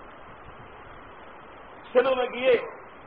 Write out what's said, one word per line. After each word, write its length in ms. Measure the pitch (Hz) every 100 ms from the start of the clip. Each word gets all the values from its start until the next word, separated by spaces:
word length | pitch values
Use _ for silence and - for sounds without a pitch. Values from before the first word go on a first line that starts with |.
| - - - - - - - - - - - - - - - - - - -
সেলুনে 340 | 247 262 254 247
গিয়ে 400 | 240 262 240 - - - -